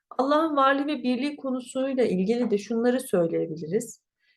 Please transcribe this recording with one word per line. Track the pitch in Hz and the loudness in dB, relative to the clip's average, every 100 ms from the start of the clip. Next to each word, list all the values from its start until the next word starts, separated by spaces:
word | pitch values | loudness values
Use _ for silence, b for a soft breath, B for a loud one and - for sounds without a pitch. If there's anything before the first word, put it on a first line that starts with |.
| _ - | _ -2
Allah'ın | 269 302 320 277 | 2 2 2 4
varlığı | 269 277 285 | 4 4 0
ve | 294 | -2
birliği | 247 247 294 285 | -2 0 -2 -4
konusuyla | 269 254 247 262 269 254 | -6 -6 -6 -4 -2 0
ilgili | 214 185 190 233 233 | 2 2 2 0 0
de | 208 | -2
şunları | 208 226 247 254 | -2 0 2 0
söyleyebiliriz. | - 185 165 165 160 160 160 214 - - _ _ _ | 0 0 2 0 -2 -6 -4 -4 -4 -10 _ _ _